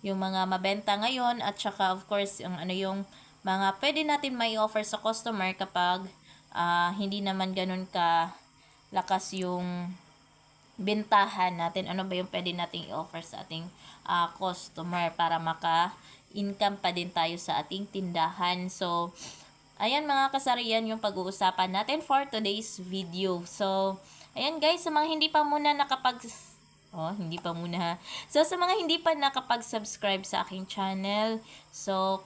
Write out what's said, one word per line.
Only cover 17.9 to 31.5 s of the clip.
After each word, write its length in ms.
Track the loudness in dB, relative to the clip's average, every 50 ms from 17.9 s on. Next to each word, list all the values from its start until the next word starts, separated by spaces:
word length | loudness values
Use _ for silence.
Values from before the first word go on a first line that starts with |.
| -6 -4 -4 -2 0 0 0 0 0 0 0 0 0 0 -2 -6
So, 480 | -4 -4 -2 0 0 0 0 -2 -6 -12 -14 -14 -14 -16 -20 -20 -20 -20 _ -20 -6 -2
ayan 320 | 0 2 2 2 2 2
mga 240 | 2 4 4 2 2
kasarian 560 | 0 2 2 0 2 2 2 2 2 2 0
yung 80 | -4 -2
pag-uusapan 720 | -2 -2 -2 -2 -4 -4 -2 2 2 2 4 2 0 2
natin 320 | 2 0 0 0 0 -2 2
for 240 | 4 2 2 2
today's 560 | 2 -4 -2 0 0 -2 -2 -4 -8 -10 -10 -8
video. 640 | -6 -4 -4 -4 -4 -4 0 0 2 0 0 -4
So, 480 | -8 -4 -2 0 0 2 2 2 0 0 -4 -10 -20 -20 -20 -20 -14 -8
ayan 240 | -2 -2 -2 0 2
guys, 240 | 4 4 4 4 0
sa 80 | 2
mga 160 | 2 2 2
hindi 240 | 2 2 2 2 4
pa 160 | 4 4 4
muna 240 | 4 2 4 4 4
nakapag-, 480 | 4 4 2 0 0 0 2 0 0 0 -10 -14 -14 -16 -18 -20 -20 -20 -20 _ _ -20 _ _
oh, 240 | -8 -4 -4 -4 -2
hindi 240 | -4 -4 -4 -4 -4
pa 160 | -4 -4 -4
muna 240 | -2 -4 -4 -2 0
ha. 140 | 0 0 -2 -4 -8 -12 -12 -12 -10
So, 160 | 0 4 4 4
sa 160 | 4 4 2
mga 160 | 2 4 4
hindi 240 | 2 4 2 2 4
pa 160 | 4 2 4
nakapag-subscribe 1120 | 4 2 2 0 0 0 0 0 0 0 -4 -4 -4 -4 -6 -8 -2 0 0 0 0 -2
sa 160 | -4 -4 -4 -4
aking 240 | -4 -6 -10 -8
channel, 720 | -8 -4 -2 -2 0 0 -2 -2 0 2 2 2 0 0 -4 -6 -12